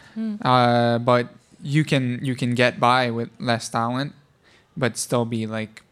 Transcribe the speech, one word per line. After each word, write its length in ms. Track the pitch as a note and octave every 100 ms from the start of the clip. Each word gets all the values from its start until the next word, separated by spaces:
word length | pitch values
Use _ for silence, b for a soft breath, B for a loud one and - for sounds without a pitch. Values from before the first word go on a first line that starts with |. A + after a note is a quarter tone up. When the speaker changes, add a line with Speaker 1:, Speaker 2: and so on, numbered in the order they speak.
| B
Speaker 1:
Hmm. 220 | A3 A3 G#3 B2+
Speaker 2:
Uh, 540 | B2+ A#2+ A#2+ A#2+ A#2
but 300 | B2 B2 A#2+ - _ -
you 200 | - D3 D3
can, 280 | C#3+ B2+ B2
you 140 | C3 B2
can 180 | B2
get 260 | A#2+ B2 G2
by 300 | A#2+ B2+ B2
with 200 | A#2 A#2 -
less 300 | B2+ A2+ -
talent, 440 | A#2+ A#2 B2+ C#3+ - _ _ b b b -
but 200 | B2 -
still 280 | - B2 A#2
be, 220 | A#2 A2
like, 340 | A2 G#2+ - _